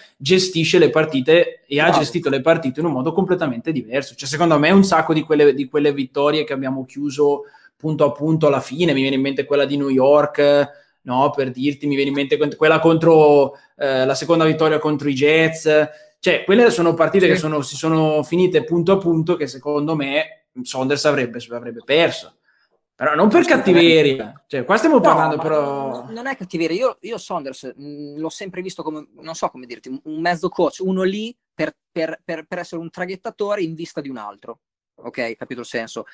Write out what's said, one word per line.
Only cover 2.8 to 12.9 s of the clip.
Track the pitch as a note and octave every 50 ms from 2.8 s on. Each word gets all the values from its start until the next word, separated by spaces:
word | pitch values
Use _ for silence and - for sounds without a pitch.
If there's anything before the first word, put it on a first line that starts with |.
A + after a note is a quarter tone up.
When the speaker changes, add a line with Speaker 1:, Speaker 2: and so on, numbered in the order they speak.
Speaker 1:
in | D#3+
un | F3
modo | C#3+ B2+ C3 D#3+
completamente | D#3 F#3+ F#3 D#3+ F3+ - E3 C#3+ A#2+ A#2 - E3
diverso. | D#3 B2+ A2+ G#2+ A#2+ C#3 C3+ - -
Cioè | - C#3+ C3+
secondo | D3 D3+ F3 E3 D#3+ C#3+
me | D3 D#3+
un | F#3+ G3
sacco | F#3+ F#3+ F3 D#3+ D#3 D#3
di | D#3+ D#3 D3+
quelle, | D#3 D#3 D3+ D3 C#3+
di | B2+ C#3 C#3 B2+
quelle | - D3+ D3 D3
vittorie | C#3+ C#3 C3+ B2+ - C#3+ C#3+ D3 D3+ D#3 C#3+
che | D3 C#3
abbiamo | C3 C3+ C3 C3+ C3+ C3
chiuso | - - C#3 C#3+ D3 C3 C#3+ D3 C#3+ C#3+ C#3 - - _ _ _ _ _
punto | _ - D#3 D#3 D3+ D#3
a | C#3+
punto | - - D3 D#3+ D#3+ D#3 D#3
alla | D3 C#3 C3+
fine, | - - C3 D#3 F3 E3 C#3
mi | C3+
viene | C3+ C3+ C#3
in | C3
mente | C3+ C#3 C#3 B2+ -
quella | - C#3+ C#3+ C#3
di | C3+ C#3+
New | C#3+ C#3 C#3
York, | C3 C3 B2+ C#3 D3 D3 D3 D3 - - C#3+ C#3+ C#3+ C#3+ C#3+ C#3+ - - _ _ _ _
no, | - B2+ B2 B2+ C#3 D3
per | - C#3+ C3 C3
dirti, | B2 B2+ C3 D3 C#3 C3+ D3
mi | D3 C#3
viene | C#3 C#3 C#3
in | C#3
mente | C#3 C#3+ C3+ D3+
que-, | D3+ D3+ D3 -
quella | - D#3 D#3 D#3+ D#3+
contro, | D#3+ E3